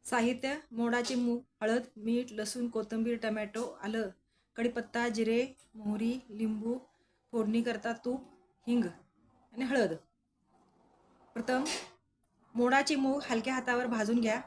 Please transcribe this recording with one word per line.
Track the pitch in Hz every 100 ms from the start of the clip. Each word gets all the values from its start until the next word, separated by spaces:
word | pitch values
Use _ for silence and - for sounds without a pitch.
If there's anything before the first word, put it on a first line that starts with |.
साहित्य: | - 247 233 247 262 294 -
मोडाचे | 226 233 240 240
मूग, | 254 240 240 - _
हळद, | 220 233 240 220
मीठ, | 214 240 247
लसूण, | 214 214 247 240
कोथिंबीर, | 226 214 226 226 233
टोमॅटो, | 220 214 208 226 240 -
आलं, | 208 226 208 - _ _ _ -
कढीपत्ता, | 240 233 233 240 240
जिरे, | 220 226 233 262 - _
मोहरी, | 220 208 208 226 254 247
लिंबू, | 214 220 214 226 254 - _ _ _ _
फोडणी | 233 214 233
करता | 233 220 233
तूप, | 226 247 262 - - _ _ -
हिंग | 240 180 - _ _ _ _ _
आणि | 220
हळद. | 254 262 196 160 _ _ _ _ _ _ _ _ _ _ _ _ -
प्रथम | 233 226 254 302 - - - _ _ _ _ _
मोडाचे | 226 240 269 277 294
मूग | 269 285
हलक्या | - 226 254
हातावर | 262 247 240 247
भाजून | 226 214 233
घ्या. | 226 226